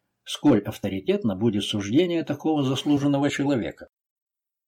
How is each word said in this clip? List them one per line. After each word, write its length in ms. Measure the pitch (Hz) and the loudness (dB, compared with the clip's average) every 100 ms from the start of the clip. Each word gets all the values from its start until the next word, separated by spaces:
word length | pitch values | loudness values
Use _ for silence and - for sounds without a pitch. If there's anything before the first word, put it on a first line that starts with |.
| _ _ | _ _
сколь 380 | - - 294 214 | -14 0 4 4
авторитетно 720 | - - 196 190 - 202 226 92 | 2 -6 -6 -4 -2 0 0 0
будет 300 | 117 104 98 | 0 0 -2
суждение 580 | 107 101 135 180 170 | -4 0 2 2 0
такого 400 | 151 147 160 151 | -4 -4 -2 0
заслуженного 680 | 131 135 147 143 143 139 143 | 0 -2 0 2 2 0 0
человека». 600 | - 143 127 95 - - _ _ _ _ _ _ _ | 0 0 0 -2 -10 -20 _ _ _ _ _ _ _